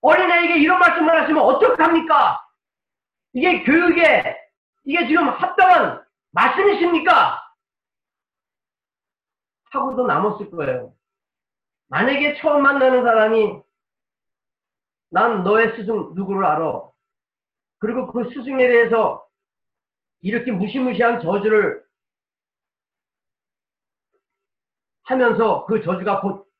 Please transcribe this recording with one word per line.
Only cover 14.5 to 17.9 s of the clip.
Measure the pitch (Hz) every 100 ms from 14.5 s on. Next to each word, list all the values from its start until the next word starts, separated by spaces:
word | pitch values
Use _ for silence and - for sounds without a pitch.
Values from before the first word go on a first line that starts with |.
| _ _ _ _ _ _
"난 | 170 233 214
너의 | 180 214 226 226
스승 | 202 214 165
누구를 | 170 196 196
알아?" | 185 151 160 - - _ _ _ _ _ _ _ _ _
그리고 | 220